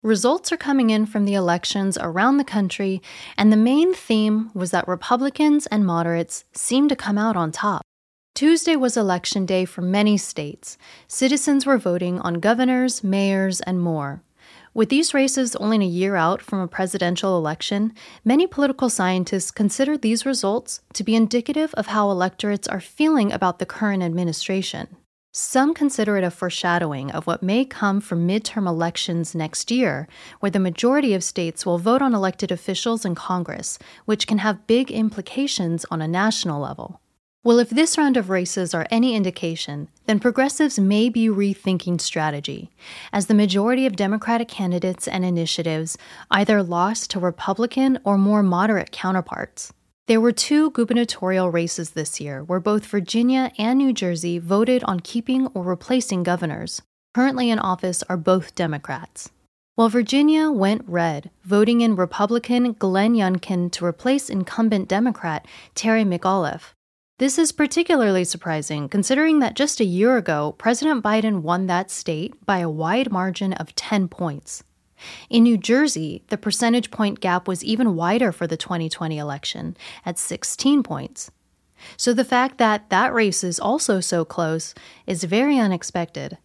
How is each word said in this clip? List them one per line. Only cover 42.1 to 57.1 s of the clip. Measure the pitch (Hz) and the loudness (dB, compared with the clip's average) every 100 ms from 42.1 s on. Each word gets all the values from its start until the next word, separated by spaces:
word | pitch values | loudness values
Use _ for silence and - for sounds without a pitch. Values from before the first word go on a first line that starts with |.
| 165 156 147 147 - - _ - - - | -2 -2 -4 -8 -12 -14 _ -20 -20 -6
as | 202 | -4
the | 185 | 4
majority | 214 208 190 214 254 262 | 4 4 2 2 2 0
of | 185 | 0
Democratic | 196 214 226 233 233 | -2 -2 0 -2 -2
candidates | - 185 175 185 180 - | -4 -2 0 -2 -4 -4
and | 185 | -2
initiatives | 180 170 165 - 165 156 160 - - - - | 0 0 -2 -2 -2 -4 -6 -10 -14 -20 -2
either | 196 202 208 | 0 2 2
lost | 175 175 185 220 - | 0 0 0 -2 -6
to | 196 | -4
Republican | 180 170 - 196 233 - 269 262 | -4 -4 -6 -2 -2 0 0 0
or | 202 202 | 0 2
more | 196 208 | 4 4
moderate | 196 175 214 202 - | 2 2 2 0 -2
counterparts. | - 185 185 175 - - - - _ _ _ - | -6 -2 -2 -4 -10 -10 -12 -18 _ _ _ 2
There | 226 | 4
were | 233 | 4
two | 226 - 294 311 | 2 2 4 2
gubernatorial | 311 226 233 233 - 185 185 185 | 2 0 2 0 -2 0 2 2
races | 170 165 - 160 | 0 -2 -4 -6
this | - 151 - | -6 -6 -8
year | 147 135 | -10 -10
where | 156 180 | -4 -2
both | 180 208 | 0 -2
Virginia | - 208 175 220 240 262 254 - | 0 -4 0 0 2 2 0 -2
and | 214 262 | 0 2
New | 269 | 2
Jersey | 226 185 170 170 175 | 2 -2 -2 -2 -4
voted | 170 196 233 254 | 0 2 4 2
on | - 185 | 0 -4
keeping | - 233 233 262 262 | -4 -6 -2 0 0
or | 190 | -2
replacing | 180 175 - 254 - 185 | -4 -6 0 -2 0 -2
governors. | 175 175 175 151 165 - _ _ _ | 0 0 -2 -6 -8 -12 _ _ _